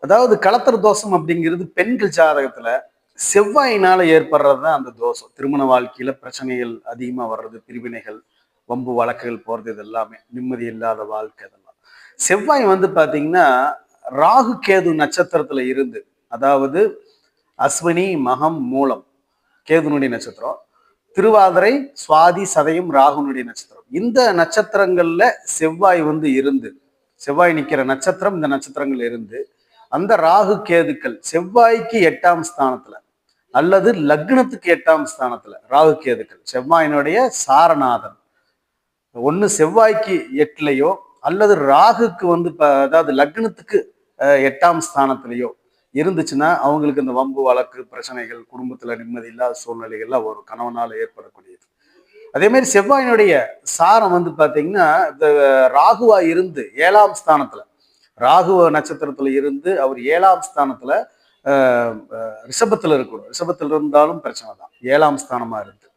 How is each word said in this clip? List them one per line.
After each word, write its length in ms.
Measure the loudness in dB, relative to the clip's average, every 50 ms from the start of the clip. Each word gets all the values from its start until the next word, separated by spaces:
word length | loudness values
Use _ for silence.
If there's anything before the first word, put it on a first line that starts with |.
| 2
அதாவது, 320 | 4 4 4 4 4 2 2
களத்திர 380 | 2 0 0 2 0 0 0 2
தோஷம் 360 | 2 2 2 2 -2 -2 -2
அப்படிங்கிறது 500 | -2 -2 -2 -4 -2 -2 -4 -4 -4 -8 -10
பெண்கள் 420 | _ -4 -2 -2 -2 -2 -4 -4 2
ஜாதகத்துல 560 | 4 4 4 4 0 -2 -4 -6 -8 -6 -6 -6 -6 -6 _ _ _ _ _ _ _
செவ்வாயினால 800 | -8 0 2 2 2 2 2 0 0 2 0 2 4 4 4 4 4
ஏற்படுறது 540 | 4 4 4 4 2 0 2 4 4 2 2 0
தான் 140 | -2 -2 -2
அந்த 120 | -4 -8 -12
தோஷம். 340 | _ -6 -6 -6 -6 -12 -20 _
திருமண 280 | _ -6 -4 -2 -2 2
வாழ்க்கையில 480 | 2 2 2 0 -2 -12 _ -10 -10 -10
பிரச்சனைகள் 600 | _ _ -18 -18 -14 -10 -8 -6 -6 -6 -8 -10 -14 _
அதிகமா 380 | -16 -14 -12 -10 -10 -8 -8 -8
வர்றது, 300 | -8 -8 -10 -12 -16 -18 -20 _
பிரிவினைகள், 560 | _ -18 -14 -14 -14 -16 -16 -16 -18 -20 -20 _ _ _ _ _ _ _ _ _ _
வம்பு 240 | -8 -8 -6 -4 -2
வழக்குகள் 500 | -2 -2 -2 -4 -8 -8 -10 -12 -12 _
போறது, 260 | -10 -10 -10 -10 -12
இது 120 | -14 -14 -16
எல்லாமே 340 | -12 -8 -8 -8 -8 -10 _ _ _
நிம்மதி 360 | -14 -12 -8 -8 -8 -8 -8
இல்லாத 380 | -10 -10 -8 -6 -6 -6 -6 -8
வாழ்க்கை. 400 | -10 -10 -10 -10 -12 _ _ -20
அதெல்லாம் 320 | -20 _ _ _ _ _ _ _ _ _ _ _ -20 _ _
செவ்வாய் 460 | -4 -2 -2 -2 0 0 0 2 2
வந்து 240 | 2 2 2 0 0 2
பாத்தீங்கன்னா, 540 | 2 0 2 0 -4 -4 0 0 2 2 2 2 2 0 -2 -4 -8 _ _ _ _ _ -10 -4
ராகு 400 | 0 2 2 4 2 2 0 -4 -8
கேது 320 | -2 0 0 2 2 0 0
நட்சத்திரத்துல 680 | 0 -2 -2 0 -4 -4 -2 -2 -4 -4 -4 -6 -6 -4
இருந்து, 360 | -4 -4 -4 -4 -6 -6 -16 -18 _ _ _ _ _ -10
அதாவது 500 | -4 0 0 2 2 0 -2 0 0 0 0 -2 -8 _ _ _ _ _ _ _ _ _ _ _ _
அஸ்வினி, 500 | -4 -2 -2 -2 -4 -2 -2 -2 -2 -2 -4 -4 -2
மகம், 380 | -2 -2 -2 -2 -4 -4 -4 -8
மூலம் 380 | -6 -2 -2 -2 -2 -2 -6 _ _ _ _ _ _ _ _ _ _ _ _ _ 0
கேதுனுடைய 420 | 0 0 0 0 -2 -2 -2 -4
நட்சத்திரம், 480 | -4 -8 -10 -14 -18 -12 -10 -10 -10 -12 _ _ _ _ _ _ _ _ _ _ _
திருவாதிரை, 560 | 0 2 4 6 6 6 6 4 4 2 2 2 0 -4 -8 _ -20
சுவாதி, 460 | -4 0 2 4 4 4 2 0 -4
சதயம் 460 | -4 -2 0 0 0 0 -2 -4 -2 2
ராகுனுடைய 520 | 4 4 4 2 0 -4 -6 -6 -8 -10
நட்சத்திரம். 420 | -12 -14 -18 -20 _ _ _ _ _ -8
இந்த 260 | -6 -6 -2 0 2 2 2 2
நட்சத்திரங்கள்ல 880 | 0 0 0 0 -2 -2 -2 0 0 0 2 2 0 0 0 0 2 2 2 0 -2 _ -12
செவ்வாய் 520 | -8 -4 -4 -4 -2 2 2 2 2 2 0
வந்து 260 | -2 -2 -2 -2 0 0
இருந்து, 380 | 0 0 0 -2 -2 -6 -8 -18 _ _ _ _ _ _ _ _ _
செவ்வாய் 340 | -8 -6 0 2 2 2 2
நிக்கிற 260 | 0 -4 -4 -2 -4 -2
நட்சத்திரம் 500 | -2 -4 -4 -2 -4 -4 -2 -2 -4 -4
இந்த 120 | -2 -4 -4
நட்சத்திரங்கள் 520 | -4 -4 -6 -10 -10 -8 -6 -6 -6 -6
இருந்து, 380 | -6 -8 -8 -10 -14 -14 -14 -14 -14 _ _ _ _ _ _ _ _ _ -6
அந்த 200 | -6 0 0 2
ராகு 380 | 2 4 4 4 4 4 2 0 -4 -2
கேதுக்கள் 540 | 0 0 2 2 0 -4 -6 -8 -10 -10 -10 _
செவ்வாய்க்கு 760 | -4 -4 -4 -4 0 2 4 4 4 4 2 -2 -4 0 2 2
எட்டாம் 420 | 2 2 2 0 0 2 2 -2
ஸ்தானத்துல 500 | -10 -6 -4 -2 -2 -2 -4 _ _ -20 -20 _ _ _ _ _ _ _ _ _ _ _
அல்லது 360 | 0 2 4 2 4 4 2 0 0 2
லக்னத்துக்கு 640 | 0 0 0 0 0 2 2 2 0 -4 -10 _ 0
எட்டாம் 360 | 0 0 4 2 2 2 2
ஸ்தானத்துல 480 | -6 -8 -8 -6 -6 -6 -8 _ -18 -20 -20 _ _
ராகு 260 | 2 4 4 4 4
கேதுக்கள், 440 | 2 -2 -4 -4 -4 -6 _ -18 _ _
செவ்வாயினுடைய 720 | -10 -8 -8 -2 0 2 2 2 2 0 -2 -2 0 0 0 0 0 -2
சாரநாதன் 800 | -6 -2 2 4 4 4 4 4 2 0 -2 -2 -4 -6 -10 -20 _ _ _ _ _ _ _ _ _ _ _ _ _ _ _ _ _ _ _ _
ஒண்ணு 300 | -4 -2 -2 0 0 0 -2
செவ்வாய்க்கு 640 | 2 2 0 2 4 4 4 4 4 0 -2 -2 -4 -4 -4 -4 -2 -2
எட்டுலயோ 520 | -2 -2 -2 -6 -2 -2 0 2 2 0 0 -2 -8 _ _ _ _
அல்லது 300 | -4 0 2 4 4 4 2 4
ராகுக்கு 580 | 4 6 6 6 6 4 2 0 -2 -2 -2 0
வந்து 240 | 0 0 0 0 -4 -2
ப-, 220 | 0 2 2 4 2
அதாவது 320 | 2 2 2 2 2 2 0
லக்னத்துக்கு, 680 | 0 0 0 -2 -6 -6 -6 -6 -10 -18 -4 -2 -2 -2 -2 _ _ _ _ _ _
அஹ், 200 | 2 2 2 4 2
எட்டாம் 400 | 0 0 2 2 2 2 2 -4
ஸ்தானத்திலேயோ 680 | -6 -2 -2 0 0 0 -4 -6 -10 -8 -6 -6 -8 -8 _ _ _ _ _ _ _ _
இருந்துச்சுன்னா, 560 | -4 -2 -2 -2 -4 -4 -4 -2 -2 0 0 0 0
அவங்களுக்கு 440 | 0 0 0 0 0 -2 -2 -2 -4
இந்த 100 | -4 -2
வம்பு 260 | -4 -4 -4 -4 -4 0
வழக்கு, 380 | 0 2 0 0 -4 -8 -20 -20
பிரச்சனைகள், 580 | _ -18 -18 -16 -14 -14 -14 -14 -14 -16 -20 -20
குடும்பத்துல 500 | _ _ -14 -12 -12 -14 -12 -12 -12 -12
நிம்மதி 320 | -10 -10 -12 -12 -12 -14 -16
இல்லாத 280 | -10 -6 -6 -6 -6 -8
சூழ்நிலைகள்லாம் 680 | -12 -14 -12 -12 -12 -14 -12 -12 -10 -6 -4 -4 -4
வரும், 220 | -4 -10 -12 -16 _
கணவனால 420 | -14 -10 -10 -10 -6 -8 -8 -8 -8 -10
ஏற்படக்கூடியது. 640 | -10 -10 _ -20 -20 -20 _ _ _ _ -20 _ _ _ _ _ _ _ _ _ _ _ _ -20 -20 -10 _
அதே 120 | 2 2 4
மாதிரி 180 | 4 4 2 4
செவ்வாயினுடைய 640 | 2 0 2 4 2 2 2 2 2 4 4 4 4 2 0 -2 -8 -16 _ -12
சாரம் 460 | -4 0 2 4 4 4 4 4 2
வந்து 160 | 0 0 -2 0
பாத்தீங்கன்னா, 520 | 0 0 2 2 -2 -4 -2 0 0 2 2 4 2 0 -2
இந்த 180 | -2 0 2 2 4 4 4 4 4 6 4 4
ராகுவா 480 | 4 4 4 4 4 4 4 4 4 6 4
இருந்து 360 | 2 0 0 -2 -4 -6 -12 -12 -12 _ 0
ஏழாம் 360 | 2 4 6 6 4 4 2
ஸ்தானத்துல, 460 | -4 0 2 2 2 2 -4 -10 -20 -20 _ _ _ _ _ _ _ _ _ _ _
ராகு 340 | 2 4 4 4 4 4 4 4 4 4
நட்சத்திரத்துல 580 | 4 0 -2 -4 -8 -8 -8 -10 -6 -4 -4 -2 -2
இருந்து 380 | 0 -2 -2 -4 -4 -4 -4 -2 0
அவர் 180 | -2 -2 -4 -4 -4
ஏழாம் 380 | -2 0 4 4 4 4 4 0
ஸ்தானத்துல, 480 | -10 _ -2 -2 -2 -2 -10 -6 -4 -4 -4 -4 -6 _ _ _ _ _ _ _
அஹ், 480 | -2 0 2 2 2 2 0 -2 -4 -6 -10 -16 _ -14
அஹ், 260 | -12 -12 -12 -14 -16 -20
ரிஷபத்துல 520 | -12 -4 -4 -2 0 -2 -2 0 0 0
இருக்கணும். 320 | 0 0 -4 -10 -18 -18 -16
ரிஷபத்துல 460 | -12 -12 -8 -8 -6 -6 -4 -4 -2
இருந்தாலும் 460 | -2 -2 2 4 4 4 4 0 -6
பிரச்சனை 300 | -10 -12 -14 -14 -18 -18 -20
தான், 200 | _ -20 -20 _ _ -4
ஏழாம் 320 | 0 2 2 2 2 0 -2
ஸ்தானமா 400 | -8 -8 -8 -8 -8 -8 -10 -12
இருந்து. 260 | -12 -14 _ _ _ _ _